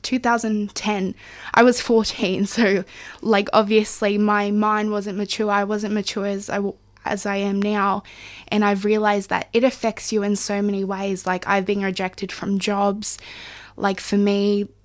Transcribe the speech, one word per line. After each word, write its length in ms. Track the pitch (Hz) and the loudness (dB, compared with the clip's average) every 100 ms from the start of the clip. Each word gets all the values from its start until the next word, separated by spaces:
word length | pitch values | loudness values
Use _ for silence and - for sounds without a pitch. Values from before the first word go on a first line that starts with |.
two 160 | - 254 | -2 -2
thousand 560 | 240 233 226 214 208 | 2 0 0 -2 -4
ten, 400 | - 214 208 190 - - - - | -4 -4 -2 -2 -6 -18 -16 0
I 80 | - | 6
was 180 | 247 240 | 6 6
fourteen. 640 | - 226 214 - 190 185 202 | 2 2 2 -2 -2 0 0
<laughs> 80 | - | 2
So, 280 | 208 196 185 - - - | 2 2 -2 -14 -20 -8
like, 260 | 220 202 208 | 2 2 4
obviously 640 | 214 202 220 214 - 208 202 | 2 4 2 2 -2 0 2
my 320 | 208 208 208 | 2 2 2
mind 400 | 208 214 214 214 | 0 2 0 0
wasn't 260 | 208 202 196 | -2 -4 -6
mature. 340 | 202 - 214 | -4 -2 0
I 140 | 202 | 0
wasn't 300 | 202 214 208 | 0 -2 -2
mature 320 | 208 190 214 202 | -2 -2 -4 -4
as 240 | 196 208 | -4 -4
I 60 | 202 | -4
w-, 180 | 202 - _ _ - | -4 -6 _ _ -4
as 180 | 202 | -4
I 120 | 202 196 | -2 -2
am 260 | 202 196 | 0 0
now. 400 | 202 208 202 196 - - - - - | 0 0 0 -2 -6 -20 -20 -20 -2
And 180 | 214 208 | 2 2
I've 180 | 202 | 2
realized 460 | 208 214 214 208 196 | 2 2 4 2 0
that 180 | 185 - | -4 0
it 100 | 233 | 2
affects 480 | 254 - 226 214 - | 2 0 -4 -4 -4
you 100 | 214 | -2
in 140 | 202 202 | 0 0
so 240 | - 202 | 0 0
many 240 | 202 196 | 0 -2
ways. 420 | 190 190 196 185 185 | -4 -4 -4 -2 -2
Like, 220 | 185 - | -4 0
I've 160 | 196 | 0
been 180 | 190 202 | 2 0
rejected 480 | 196 185 185 - 196 | -2 -2 -4 -6 -10
from 260 | - - 196 | -6 -2 0
jobs. 580 | 214 202 202 202 214 - - - - - - - | 0 2 0 0 -4 -6 -8 -18 -18 -18 -20 -4
Like, 200 | 202 190 | -2 -2
for 180 | - 202 | 0 2
me 500 | 202 202 202 202 202 - | 4 2 2 2 -2 -8